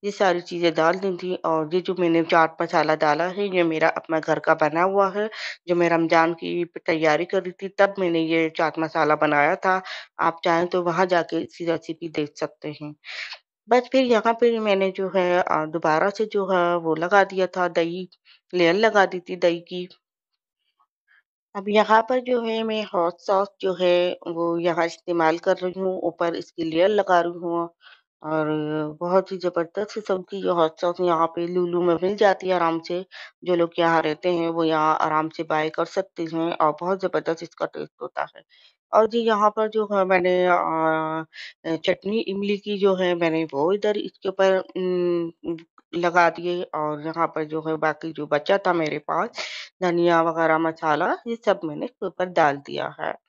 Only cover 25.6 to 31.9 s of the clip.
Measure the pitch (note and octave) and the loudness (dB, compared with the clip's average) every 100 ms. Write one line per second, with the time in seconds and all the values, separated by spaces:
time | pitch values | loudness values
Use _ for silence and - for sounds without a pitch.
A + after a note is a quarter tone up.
25.6 | F#3 F3+ F#3+ F#3 - D#3+ E3+ E3+ F3 - | -2 -4 -4 -2 -6 -2 -4 -4 -10 -8
26.6 | D#3+ D#3+ F#3 G#3 F#3+ F3+ E3+ F3 F3 E3+ | -4 2 2 2 4 2 2 -4 -6 -4
27.6 | E3+ _ - - _ _ D3+ D#3 D3+ D#3 | -4 _ -20 -20 _ _ -6 -2 -2 -2
28.6 | D3+ D#3 D3+ D#3 F3 F#3 F#3 F#3+ F3 E3+ | -4 -4 -6 -6 0 0 0 -4 -4 -4
29.6 | E3 - G3+ - G#3 F#3 F3+ G3+ F3+ F3 | -6 -6 -8 -8 -4 -4 -4 -6 -2 2
30.6 | D#3+ D#3+ F3+ F3 F3+ D#3+ E3 D#3+ E3+ F3+ | 0 0 -4 -2 0 2 0 -2 -4 -2
31.6 | F3+ F3 F3 | 0 0 2